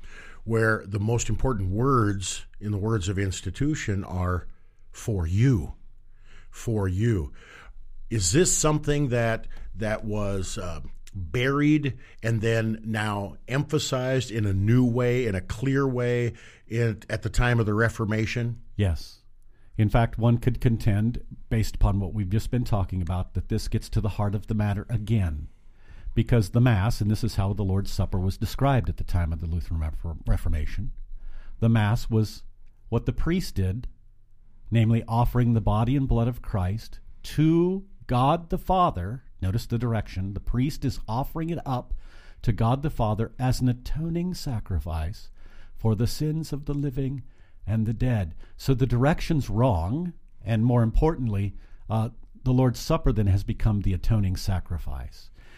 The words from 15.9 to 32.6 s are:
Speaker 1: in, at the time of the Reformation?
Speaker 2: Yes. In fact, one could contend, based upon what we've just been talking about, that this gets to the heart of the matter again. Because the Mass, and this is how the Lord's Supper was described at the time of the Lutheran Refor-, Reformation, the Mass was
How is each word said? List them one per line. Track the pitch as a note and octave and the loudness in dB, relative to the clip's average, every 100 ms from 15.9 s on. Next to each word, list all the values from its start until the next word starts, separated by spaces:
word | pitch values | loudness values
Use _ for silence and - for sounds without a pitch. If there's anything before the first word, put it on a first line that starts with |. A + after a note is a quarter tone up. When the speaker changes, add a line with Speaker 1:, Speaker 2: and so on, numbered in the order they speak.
| A#2+ B2 B2 A#2+ A#2+ - - - | 0 0 0 0 -4 -14 -20 -6
Speaker 1:
in, | A2+ A#2 G2+ - | 0 0 0 -4
at | F2+ | -4
the | A2 | -2
time | - A#2+ A#2+ | 2 4 4
of | G#2+ | 2
the | |
Reformation? | G#2 A2+ - G#2+ A2 A2 B2 A#2+ A#2 - - | 2 2 0 -2 0 0 -2 -4 -6 -8 0
Speaker 2:
Yes. | G2+ D#2+ - - - - - - - - | 0 0 -4 -16 -20 -20 -20 -20 -10 0
In | G#2+ | 2
fact, | A#2+ A2+ - | 4 2 2
one | A2+ A#2+ | 2 4
could | B2+ A#2 | 2 2
contend, | C3 A2+ G#2 G2+ A2 B2 - - - | 2 2 2 2 0 -2 -8 -12 -4
based | A#2 A2 - | -2 0 2
upon | - G2+ | 2 2
what | F#2+ | -2
we've | A2 F#2+ | -2 0
just | G#2+ - | 0 0
been | B2 B2 | -2 0
talking | A2 F2+ F#2 | 0 0 -2
about, | E2+ F#2 F#2 - | -2 -2 -4 -4
that | - | -2
this | A2 - | -4 -2
gets | A2 - | -4 -2
to | - | -2
the | G#2 | -2
heart | - G#2 G#2 | -2 -2 -2
of | - | -2
the | |
matter | A2 G#2 G2+ - | 0 0 -2 -2
again. | A#2 G#2 A2+ F2+ D2 D#2 - - - - - - | -4 0 0 0 -2 -8 -14 -20 -20 -20 -14 -6
Because | - A2 A#2+ G2 | 0 4 4 4
the | A#2+ | 4
Mass, | B2 G#2+ G2+ - | 6 6 2 2
and | G#2 | 0
this | G#2+ | 2
is | A2 - | 0 0
how | G2 | 0
the | G2 | 0
Lord's | G2 F#2+ G2 | 0 0 0
Supper | - G#2+ G2 | 0 0 0
was | F#2 F#2+ | 0 0
described | A2 - C#3 C3 F#2 | -4 0 2 4 2
at | - | -2
the | - | 0
time | F2 E2+ | 0 0
of | D#2+ | -2
the | E2 | -2
Lutheran | E2+ D#2 E2 | -4 -2 -2
Refor-, | D#2+ - E2 D#2+ - | -2 -4 -6 -6 0
Reformation, | G2 E2+ D#2 D2 - G#2 - - - - - - - | 2 2 2 0 -2 -4 -6 -8 -8 -8 -8 -10 0
the | A#2 | 4
Mass | A2+ G#2 A#2 - | 4 4 2 2
was | A2 G#2+ - - - | 0 0 -4 -14 -16